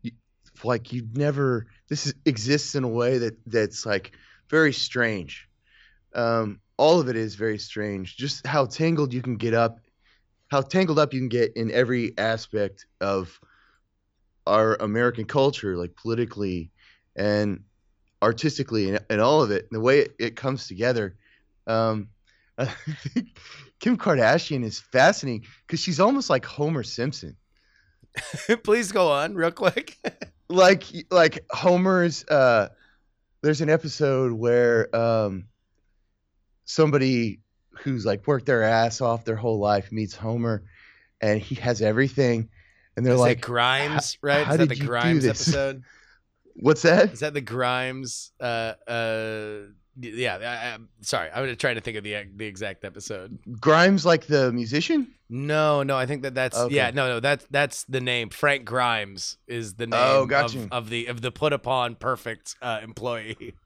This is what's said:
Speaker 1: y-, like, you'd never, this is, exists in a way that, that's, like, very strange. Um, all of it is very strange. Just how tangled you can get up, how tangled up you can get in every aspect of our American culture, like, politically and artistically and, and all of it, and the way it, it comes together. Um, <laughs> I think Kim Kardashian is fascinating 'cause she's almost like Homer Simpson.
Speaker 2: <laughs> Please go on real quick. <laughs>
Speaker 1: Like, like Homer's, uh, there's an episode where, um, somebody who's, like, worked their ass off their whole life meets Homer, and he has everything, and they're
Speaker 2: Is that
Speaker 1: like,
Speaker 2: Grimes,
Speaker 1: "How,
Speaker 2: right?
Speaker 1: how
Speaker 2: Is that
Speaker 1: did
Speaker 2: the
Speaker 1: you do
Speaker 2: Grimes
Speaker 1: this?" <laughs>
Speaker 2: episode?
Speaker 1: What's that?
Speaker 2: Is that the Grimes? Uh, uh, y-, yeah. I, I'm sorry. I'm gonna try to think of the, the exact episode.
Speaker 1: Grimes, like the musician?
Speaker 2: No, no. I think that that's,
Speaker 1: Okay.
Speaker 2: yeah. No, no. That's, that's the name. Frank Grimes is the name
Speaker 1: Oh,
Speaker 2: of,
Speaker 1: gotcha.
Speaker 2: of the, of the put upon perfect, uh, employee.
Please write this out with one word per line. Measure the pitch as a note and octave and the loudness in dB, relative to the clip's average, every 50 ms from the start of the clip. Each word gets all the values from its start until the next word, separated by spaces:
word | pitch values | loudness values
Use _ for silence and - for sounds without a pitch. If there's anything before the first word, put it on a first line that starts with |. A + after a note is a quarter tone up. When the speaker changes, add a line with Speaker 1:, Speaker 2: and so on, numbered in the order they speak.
| - | -12
Speaker 1:
y-, | A#2 A2+ _ _ _ _ _ _ _ _ - | -14 -14 _ _ _ _ _ _ _ _ -8
like, | - B2 A#2+ A2+ A#2+ - | -4 -2 -2 -2 -4 -8
you'd | B2+ B2 A#2 A2 A2+ C#3 | -10 -10 -8 -8 -4 -2
never, | D3 D3 C#3 C#3 C#3+ C3 B2 A2+ A2+ _ _ _ _ _ | -2 0 0 0 0 0 0 -2 -4 _ _ _ _ _
this | D3 D3+ - | -8 -6 -6
is, | C#3+ - _ _ | -8 -8 _ _
exists | D#3 B2+ G#2+ G#2+ B2+ C#3+ D3 C#3+ - - | -2 -2 0 0 0 0 0 0 -4 -4
in | C#3+ C3 | -4 -4
a | A#2+ | -2
way | A2+ A#2+ A#2+ B2 C3 B2 | -2 0 0 2 2 0
that, | A#2+ A2+ A2+ _ _ | 0 -4 -6 _ _
that's, | A#2 G#2+ A2+ G#2+ G2+ - - - | -2 0 0 0 0 -4 -10 -4
like, | A2+ G2+ F#2+ F#2 - - _ _ _ _ _ _ _ | -2 -2 -2 -4 -8 -20 _ _ _ _ _ _ _
very | D3 D#3+ D#3+ D3 | 2 4 4 4
strange. | B2+ - - - - B2+ A#2+ A2+ G#2+ G2 E2 C#2+ - - - _ _ _ _ _ _ _ _ _ _ _ _ _ - | 2 -2 -6 -4 -2 0 0 0 -2 -4 -8 -12 -16 -20 -20 _ _ _ _ _ _ _ _ _ _ _ _ _ -4
Um, | A#2+ A#2 A#2 A#2 A2+ A2 G#2 G2+ - _ _ _ | -2 0 2 2 0 0 -2 -6 -12 _ _ _
all | - C#3 D#3 E3+ F3 | 4 6 6 6 6
of | C#3+ B2 | 4 0
it | A#2+ | -2
is | A2+ A2+ G#2+ F#2 | -2 -4 -6 -6
very | G2 A2 A2+ G#2+ G#2 | -4 -4 -4 -2 -4
strange. | - - - G#2+ G#2 G#2+ G2+ F#2+ F#2 F2+ - | -8 -10 -8 -6 -6 -4 -6 -6 -8 -12 -10
Just | - B2+ C#3+ - - - | -8 -8 -8 -8 -8 -6
how | C3 D3 D3+ C3+ | -2 0 0 0
tangled | G#2+ - - D#3+ E3 E3 D3+ D3 C3 | 0 -2 -2 0 0 2 0 -2 -2
you | A#2+ B2+ | -4 -6
can | B2 B2+ A#2+ | -6 -6 -6
get | G#2+ A2+ A#2 A2+ | -4 -2 0 2
up, | A2+ A#2 A2+ A#2 - _ _ _ _ _ _ _ _ _ _ _ _ _ _ | 2 2 2 -2 -8 _ _ _ _ _ _ _ _ _ _ _ _ _ _
how | C#3+ C#3 | 0 0
tangled | C3+ C3+ - F#3+ F#3+ E3 D#3 D#3 | 0 2 0 0 2 2 4 2
up | D3+ C#3 | 2 2
you | C#3 C3 | 0 -4
can | C3 B2 | -4 -2
get | A#2 A#2+ A#2 G#2+ - | 0 0 0 0 0
in | A#2 A2+ A2 | -4 -4 0
every | - A#2+ B2+ A#2 B2+ A#2+ A#2 - - | 2 2 2 2 0 -2 -2 -4 -4
aspect | - G#2 A2+ A2+ A2 - _ - G#2+ G2+ G2 G2+ - - _ _ _ | -2 -2 -2 -2 -4 -6 _ -4 -4 -4 -4 -6 -14 -20 _ _ _
of | F#2+ G2 G2 F#2+ F#2 F2+ - _ _ _ _ _ _ _ _ _ _ _ _ _ _ _ _ _ _ _ _ _ _ | -2 -2 0 -2 -4 -6 -14 _ _ _ _ _ _ _ _ _ _ _ _ _ _ _ _ _ _ _ _ _ _
our | D#2+ G2+ A2 A2 A2 G#2+ | 2 4 4 4 2 2
American | - - G#2 G#2 A#2 A#2+ B2 A#2+ A#2+ G#2+ | 0 -2 -2 0 2 0 0 0 -2 -8
culture, | - - C#3 C3+ C#3+ C#3 - - G2+ F#2 | -2 0 2 2 2 0 -2 -6 -4 -4
like, | E2+ F2 E2+ _ | -4 -6 -8 _
politically | _ - A2+ A2+ A#2 A#2+ - - G2+ G#2 F#2+ F2+ F2 E2 E2+ _ _ _ _ _ _ _ _ _ | _ -6 -4 -2 -2 -2 -4 -4 -6 -4 -4 -4 -6 -8 -10 _ _ _ _ _ _ _ _ _
and | - G2+ G#2 G#2 G#2 G#2+ G#2 F#2 - - _ _ _ _ _ _ _ _ _ _ _ | -4 -2 0 0 0 0 -2 -4 -6 -10 _ _ _ _ _ _ _ _ _ _ _
artistically | G2+ A2+ A#2 A#2+ - D3+ C#3+ - C3+ - A#2 G#2+ G2 F#2+ | 0 0 0 0 -4 -4 -2 -4 -6 -2 -2 -2 0 0
and, | G2+ G#2 - _ | -2 -4 -2 _
and | A2+ G#2 | 0 2
all | A2 B2+ D3+ D3+ | 4 4 4 4
of | C3+ G#2+ | 4 2
it, | G#2 F#2 - - | 0 -4 -4 -6
and | A2+ | -8
the | A2 | 0
way | A2 B2+ C#3 C#3+ | 2 4 4 4
it, | A#2+ - - - | 4 2 -4 -6
it | A2 A#2 A#2 | -6 -6 -6
comes | - C3+ C3+ C3+ B2+ - | -6 -6 -6 -6 -6 -8
together. | - F#2+ F2+ A2+ B2 B2+ A#2 G#2 F#2 - _ _ _ _ _ _ _ _ _ _ - | -14 -8 -4 -2 -2 0 -2 -4 -6 -8 _ _ _ _ _ _ _ _ _ _ -2
Um, | A2+ A2+ A2+ A2+ A2 G#2+ G2+ - _ _ _ _ | 0 0 0 0 -2 -4 -8 -12 _ _ _ _
<laughs> | _ _ _ _ _ - | _ _ _ _ _ -6
I | C3 | -6
think | C3 - - - D#3 D3+ - - C#3 - B3 - - _ - - - - - - _ _ _ | -6 -6 -10 -12 -12 -12 -10 -12 -6 -6 -6 -8 -8 _ -20 -20 -20 -20 -20 -20 _ _ _
Kim | - A3 B3 | 0 0 0
Kardashian | - - G#3 D#3 C3 A2+ A2 C#3 E3+ - - D3+ C3 A#2+ | 2 2 2 2 4 6 4 4 4 2 -2 -4 -4 -4
is | G#2+ G#2 - | -4 -8 -10
fascinating | _ _ - B2+ C#3 F3 G3+ - - C3+ A#2 G#2+ - - - _ _ - | _ _ 4 6 6 6 4 2 -6 -6 -6 -8 -10 -14 -20 _ _ -8
'cause | E3 D#3 | -6 -4
she's | - F#3 D#3+ C3+ | -4 -4 0 2
almost | F#3 A3+ C#4 C#4 - - | 2 2 2 0 0 0
like | D3+ B2+ - | 0 0 0
Homer | - - - D3 D#3 E3 C#3 | -6 -6 -4 -4 -2 -2 -4
Simpson. | A2+ - - - A#2 D3 - - - D#2 - _ _ _ _ _ _ _ _ _ _ _ _ | -6 -8 -6 -6 -6 -6 -6 -8 -14 -16 -18 _ _ _ _ _ _ _ _ _ _ _ _
Speaker 2:
<laughs> | _ _ _ _ - - - - - - - A#3 A3+ - | _ _ _ _ -14 -14 -12 -14 -10 0 0 0 0 2
Please | G#3 G#3 A#3+ A#3 F3+ | 2 2 2 2 -2
go | G3 G3+ F3+ D#3+ | 0 2 2 2
on | C#3+ C#3 D3+ E3+ G3+ | 2 0 0 -4 -2
real | F3+ E3 E3+ | -2 -2 -2
quick. | E3+ - G3+ F3+ - - - - - _ - | -2 0 0 0 0 0 -10 -10 -20 _ -10
<laughs> | - - _ - - _ _ _ - | -10 -10 _ -20 -20 _ _ _ 0
Speaker 1:
Like, | F3 F#3+ F#3 F#3 G3 F#3+ - - - - - _ | 6 8 8 8 8 6 0 -12 -14 -14 -6 _
like | F3+ F3 E3 D#3 - - - - | 6 6 6 6 4 -2 -12 -10
Homer's, | - - - F3+ F3+ F3+ F#3 F#3+ F#3+ F3+ F3 E3+ C#3+ - - | -8 0 2 4 4 4 4 4 4 4 2 0 -2 -6 -2
uh, | - D3+ C#3+ C3 B2+ A#2 A2 G2 - - _ _ _ _ _ _ _ _ _ _ _ _ _ | 2 4 6 6 6 6 4 2 0 -6 _ _ _ _ _ _ _ _ _ _ _ _ _
there's | - D3+ D#3 C3+ | 0 0 0 2
an | E3 D3+ | 2 2
episode | D#3 D#3 - D3+ - - D3+ C#3 C3+ C3 C3 B2 | 2 2 0 -6 -4 0 0 2 2 2 0 0
where, | A#2 A2 A#2 A#2+ A#2+ B2 B2 A#2+ A#2+ A2+ A2 - - | -2 0 0 2 4 4 4 4 4 2 2 0 0
um, | A#2 A2+ A#2 A2+ A2+ G#2+ G2+ F#2+ F#2+ G2 _ _ _ _ _ _ _ _ _ _ _ _ _ _ _ _ _ _ _ _ _ _ _ _ | 0 2 2 2 2 0 -2 -4 -6 -12 _ _ _ _ _ _ _ _ _ _ _ _ _ _ _ _ _ _ _ _ _ _ _ _
somebody | - - - D#3 D3+ C#3 C#3 C3 C3 C3 A#2+ A#2 G#2+ F#2+ F#2+ _ _ _ _ _ _ _ - | -6 2 2 4 4 4 2 2 2 2 0 0 -2 -6 -10 _ _ _ _ _ _ _ -10
who's, | - C#3 C3 A#2 F#2+ | -6 -4 -4 -2 -2
like, | A2 G2 G2 - | -2 -2 -2 0
worked | - C#3+ B2+ - | -2 -2 0 2
their | C#3+ C3 A#2 | 0 2 4
ass | A2 A2 A2+ A2+ A2+ A#2 A2+ - | 4 4 4 4 2 0 0 -2
off | C3 A#2 A#2 A#2 - | -2 -2 -2 -2 -2
their | A2+ A2+ | -6 -6
whole | A2 A#2 A#2 A2 G#2 | -2 -2 -2 -2 0
life | G2+ G#2 G#2 G2+ G2 - | 2 2 2 0 0 -4
meets | A2 A2 G#2+ F#2+ - | -6 -6 -6 -6 -8
Homer, | - A2+ A2 A#2 A#2+ A#2+ A#2 A2 G2+ F2+ - _ _ - - _ _ _ _ _ _ | -10 -6 -6 -4 -2 -2 -2 -2 -4 -6 -14 _ _ -20 -20 _ _ _ _ _ _
and | - G#2+ G#2+ A2 | 0 0 0 0
he | G#2+ - C3+ | -2 -6 -10
has | - - B2 A#2+ G2+ | -4 -2 -2 -2 0
everything, | G#2+ G#2+ G#2+ B2 C#3 C3 - C#3+ C3+ B2 A#2 A2+ A2+ - _ - _ _ _ _ _ _ _ - | 0 0 2 2 0 0 2 2 2 2 2 0 -2 -6 _ -20 _ _ _ _ _ _ _ -2
and | B2 | 2
they're | B2+ B2 | 2 4
Speaker 2:
Is | B2+ | 6
that | |
Speaker 1:
like, | B2 A#2+ A#2+ A#2+ | 6 4 4 0
Speaker 2:
Grimes, | - A#2+ B2 A#2+ A#2+ B2+ C3 C3+ C#3+ D3 D3+ D3 - - - _ | -4 -4 0 2 2 2 2 0 0 0 -2 -2 -4 -4 -10 _
Speaker 1:
"How, | - C#3+ | -2 0
Speaker 2:
right? | C#3+ D3 D3+ | 2 2 2
Speaker 1:
how | C3+ | 2
Speaker 2:
Is | D3 D#3+ | 2 2
that | E3 D3 | 2 2
Speaker 1:
did | |
Speaker 2:
the | C3 | 0
Speaker 1:
you | C3+ | -4
do | C#3+ B2 | -4 -2
Speaker 2:
Grimes | A#2+ A#2+ A#2+ - E3+ D3+ | -2 0 2 2 2 4
Speaker 1:
this?" | C3 A#2+ G#2+ - | 2 2 0 0
<laughs> | - E3+ | -2 0
Speaker 2:
episode? | D3 C#3 C#3 C3+ C3+ C3 B2+ _ - _ _ _ _ _ _ _ _ _ _ _ _ | 0 0 -2 -4 -6 -8 -16 _ -20 _ _ _ _ _ _ _ _ _ _ _ _
Speaker 1:
What's | - - C#3 D#3 D#3 | 0 4 4 4 6
that? | - D#3 E3+ G3+ - G3+ D3 | 4 4 6 6 4 4 2
Speaker 2:
Is | - | -6
that | D3+ D3+ | -6 -6
the | D3 D3 | -6 -6
Grimes? | C3 A2 A2+ B2+ B2+ B2 B2+ B2+ B2+ B2+ C3 C3 C3 A#2+ - - - - _ _ | -8 -6 -4 -2 0 0 0 -2 -4 -6 -6 -8 -10 -12 -12 -14 -14 -18 _ _
Uh, | - A#2+ A#2 A2+ A2+ A2+ - _ _ | -6 -4 -4 -4 -4 -6 -8 _ _
uh, | A2+ A#2 A#2 A#2 A2+ A2+ A2 A2 A2 A2 G#2+ G#2+ G#2+ G#2+ G#2 G2+ G2+ G#2+ _ _ _ _ | -8 -6 -4 -2 -2 -2 -4 -4 -6 -8 -8 -10 -10 -12 -14 -16 -18 -20 _ _ _ _
y-, | C3 B2 A#2 G#2 | -16 -14 -12 -8
yeah. | A#2 B2+ A#2 F#2 | -6 -4 -4 -4
I, | F#2+ A2 A#2+ A#2+ A2+ A#2 B2 A#2 | -6 -8 -8 -8 -8 -8 -10 -10
I'm | G#2+ A#2 _ _ _ | -12 -18 _ _ _
sorry. | G#2 - - A2 E2+ D#2 | -8 -4 -4 -4 -4 -6
I'm | E2 A#2 | -6 -6
gonna | C3+ C3 A#2+ | -6 -6 -6
try | - - C3+ | -4 -4 -2
to | A#2 A2+ | -2 -4
think | - A#2+ A2 | -6 -8 -10
of | G#2+ G2+ | -8 -10
the, | G#2 G#2 G#2 G2+ G2 G2 | -8 -10 -10 -10 -14 -14
the | G2 A2 | -12 -12
exact | G#2+ G2 F#2 G#2+ G2 G2 _ - | -12 -10 -10 -10 -10 -10 _ -14
episode. | G2 - G#2 G2+ - G#2+ F#2+ F2+ G#2+ - - _ G#2+ A#2+ G#2+ | -16 -14 -14 -12 -12 -12 -12 -12 -16 -18 -18 _ -14 -14 0
Speaker 1:
Grimes, | - D3+ D#3 E3 F3 F#3+ G3 F#3 D3 | 4 6 6 8 8 6 6 6 6
like | F3+ E3 D#3 - | 4 4 4 2
the | - C#3+ C#3 C3 B2+ | 2 2 4 4 4
musician? | A#2 B2 A#2 A2 B2+ D3+ - - E4 D4+ B3+ - _ _ _ _ A#2 | 2 -2 -4 -2 -2 -2 0 2 0 0 0 -2 _ _ _ _ -10
Speaker 2:
No, | C3 C#3 D3 D3+ D#3 D#3 D3+ D3 C#3+ | -8 -4 -2 0 2 2 2 2 2
no. | C#3 C3+ C#3 | 0 0 0
I | C3 B2+ | -2 -2
think | B2+ D3 C3+ B2+ | -2 -4 -6 -6
that | C#3 B2+ | -6 -4
that's, | C3 B2+ B2+ - A#2+ | -2 -4 -2 0 -2
Speaker 1:
Okay. | A#2+ A#2+ C#3+ | -2 2 2
Speaker 2:
yeah. | C#3+ B2+ A#2+ | 2 0 0
No, | B2 C#3 C3 B2+ | 0 0 -2 0
no. | A#2+ A#2 | -2 0
That's, | A#2 C#3 D3 C#3 - _ | 0 0 0 -2 -4 _
that's | C3+ C#3+ D3 C3+ - - - | 0 0 0 0 -4 -12 -10
the | - C3 C3 | -6 -6 -4
name. | B2 B2+ B2 A#2+ A2+ G2 | -2 -2 -2 -2 -4 -6
Frank | - - - D3 C#3+ C#3 A#2+ | -4 0 2 2 2 0 -4
Grimes | G#2+ A#2 B2+ B2 A#2+ A#2 A2 G#2 G2 F#2+ F#2 - - - _ _ | -4 -2 0 0 0 0 -2 -4 -8 -10 -12 -12 -12 -12 _ _
is | - A#2+ A#2 A#2 G#2 F#2 | -10 -8 -8 -8 -10 -8
the | A2 A#2+ | -10 -6
name | A2+ A#2 A#2 | -2 0 2
Speaker 1:
Oh, | B2 C3+ C3+ C3+ C3+ | 4 4 4 4 2
Speaker 2:
of, | B2 | 2
Speaker 1:
gotcha. | C#3 C#3 C#3+ A#2 A2+ C3 A2+ G2 | 2 0 0 0 -4 -8 -10 -6
Speaker 2:
of | B2+ B2 A2+ G#2+ | -8 -8 -6 -6
the, | A#2 A#2 A#2 | -8 -6 -6
of | A#2+ B2 A#2 | -6 -8 -6
the | A2+ B2+ | -8 -8
put | - - D3+ D3+ C#3+ | -4 -2 -2 -2 -2
upon | B2 - A#2+ C3 B2+ B2 A#2+ A#2 | -2 -2 -2 -2 0 -2 -4 -6
perfect, | _ - B2 B2+ A#2 - A#2 A2+ - _ - - _ | _ -6 -6 -6 -4 -8 -12 -12 -12 _ -18 -16 _
uh, | B2 A#2+ A2+ G#2+ | -6 -6 -6 -6
employee. | G#2+ A2+ A2 - A2 B2 A#2+ A2+ G#2+ A2 G#2+ _ B2 A#2 - _ _ | -8 -12 -14 -10 -8 -6 -6 -6 -8 -12 -14 _ -14 -18 -18 _ _